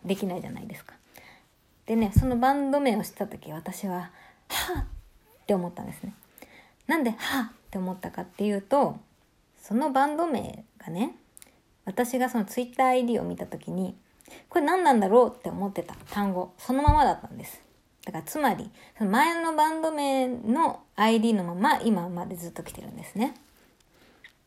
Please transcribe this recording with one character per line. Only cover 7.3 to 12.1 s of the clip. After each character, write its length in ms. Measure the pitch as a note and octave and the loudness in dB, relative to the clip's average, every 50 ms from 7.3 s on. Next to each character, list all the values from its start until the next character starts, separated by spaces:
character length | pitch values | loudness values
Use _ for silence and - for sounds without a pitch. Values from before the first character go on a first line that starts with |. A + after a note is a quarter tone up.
| C4+ C4 A3+ - | -2 -2 -2 -4
っ 20 | - _ _ - | -8 _ _ -10
て 80 | - | -6
思 160 | F#3+ F3+ F#3 F#3 | -4 -4 -4 -6
っ 60 | F#3 | -6
た 100 | - E3+ | -8 -10
か 140 | - - F#3+ | -8 -10 -12
っ 20 | |
て 220 | - - - G3+ | -12 -6 -2 -2
い 40 | G#3 G3+ | 0 0
う 100 | G3 G3 | -2 0
と、 340 | - C4+ C#4+ A#3 D3+ - - - _ _ _ _ _ _ _ _ _ _ _ | 2 4 4 4 4 0 -6 -16 _ _ _ _ _ _ _ _ _ _ _
そ 140 | - - G3+ | -8 -2 0
の 160 | B3 D#4 D4 | 0 0 2
バ 160 | C4 C4 C#4+ | 4 4 2
ン 100 | D4+ D4 | 2 2
ド 80 | D#4+ F4 | 0 0
名 400 | E4 B3+ G3+ - - - - - _ _ _ | 0 0 -2 -4 -6 -12 -14 -18 _ _ _
が 120 | - E3 | -12 -8
ね、 240 | E3 F#3 B3+ F4 - - _ _ _ - - _ _ _ _ _ _ _ - | -2 -2 -2 -4 -4 -12 _ _ _ -20 -20 _ _ _ _ _ _ _ -12
私 340 | G3 F#3+ B3 B3 A#3+ | -6 -2 -2 -2 0